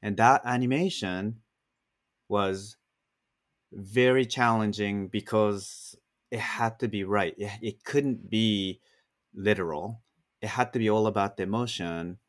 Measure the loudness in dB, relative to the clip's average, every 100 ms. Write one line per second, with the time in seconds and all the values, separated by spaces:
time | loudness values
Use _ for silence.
0 | -4 4 6 6 4 0 2 2 0 -2
1 | -4 -4 -4 -6 _ _ _ _ _ _
2 | _ _ _ 0 0 -2 -8 -18 _ _
3 | _ _ _ _ _ _ _ -14 -2 4
4 | 6 6 2 2 4 4 2 0 -2 -2
5 | -4 -6 0 2 2 0 -8 -16 -18 -20
6 | _ _ _ -8 -6 -2 -4 -2 -6 -4
7 | -2 0 0 -4 -10 -6 -8 -10 -2 0
8 | 0 -4 -2 0 2 2 -2 -6 _ _
9 | _ _ _ -4 0 0 0 -4 -8 -12
10 | _ _ _ _ -8 -2 -2 0 2 2
11 | 2 0 -2 -2 -4 -2 -4 -6 -6 -6
12 | -8 -12